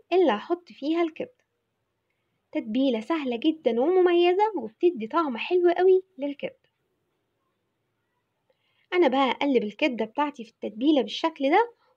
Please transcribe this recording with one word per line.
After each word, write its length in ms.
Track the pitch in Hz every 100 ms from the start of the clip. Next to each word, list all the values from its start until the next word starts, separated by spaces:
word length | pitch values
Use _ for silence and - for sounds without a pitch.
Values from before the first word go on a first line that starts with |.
| -
اللي 200 | 370 311
هحط 400 | 208 - 349 -
فيها 300 | 208 285 339
الكبدة. 420 | 330 - - _ _ _ _ _ _ _ _ _ _ _ _
تتبيلة 480 | 302 240 240 269 220
سهلة 360 | 220 330 262 233
جدًا 440 | 311 311 - 233
ومميزة 720 | 294 370 359 349 349 370 427 359
وبتدي 500 | 220 - 349 269 220
طعم 300 | 320 302 226
حلو 340 | - 359 349
قوي 320 | 349 370 381 - -
للكبدة. 520 | 285 277 - - _ _ _ _ _ _ _ _ _ _ _ _ _ _ _ _ _ _ _ _ _ _ -
أنا 160 | 359 294
بقى 220 | 262 269
هقلب 320 | - 285 247
الكبدة 420 | 208 - 302 226
بتاعتي 400 | 220 - 294 285
في 60 | 214
التتبيلة 520 | _ 220 214 285 294
بالشكل 480 | 208 - 330 320 269
ده 220 | 370 466 - _